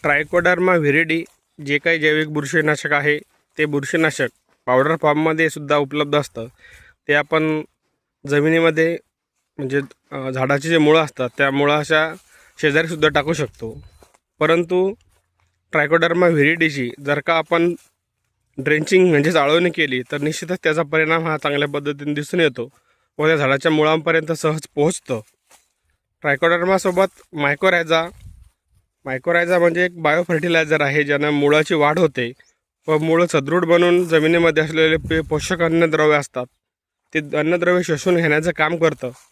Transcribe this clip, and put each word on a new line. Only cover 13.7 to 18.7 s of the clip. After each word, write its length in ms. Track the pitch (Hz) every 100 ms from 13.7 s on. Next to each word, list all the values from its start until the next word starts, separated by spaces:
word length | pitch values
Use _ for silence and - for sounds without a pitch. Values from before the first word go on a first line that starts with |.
| 110 - _ _ _ _ _
परंतु 540 | 151 165 170 180 190 220 _ _ _ _ _ _ _ 160
Trichoderma 520 | 147 165 165 170 175
व्हिरिडीची 640 | 160 143 170 160 143 120 - 139
जर 140 | 147
का 180 | 151 165
आपण 380 | 160 170 170 170 _ _ _ _ _ _ _ -
ड्रेंचिंग 520 | 135